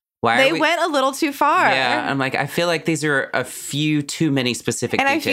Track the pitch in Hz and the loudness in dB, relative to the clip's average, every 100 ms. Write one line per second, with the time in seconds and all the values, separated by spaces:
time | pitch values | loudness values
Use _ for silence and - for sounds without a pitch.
0 | _ _ 117 117 269 330 311 330 - 294 | _ _ 0 2 2 2 0 0 0 0
1 | 269 269 302 277 294 359 269 135 127 120 | 0 0 -2 0 2 4 2 2 2 0
2 | - 139 131 - 143 - 170 165 165 156 | -2 -2 0 -2 -2 0 0 0 0 0
3 | 151 135 - - 120 - - 143 151 151 | 0 0 0 -2 -4 -8 -6 -2 0 0
4 | 143 - 160 139 123 113 - 117 120 220 | -2 -2 0 2 0 -2 -4 -2 -2 -2
5 | 277 302 220 | -2 -2 0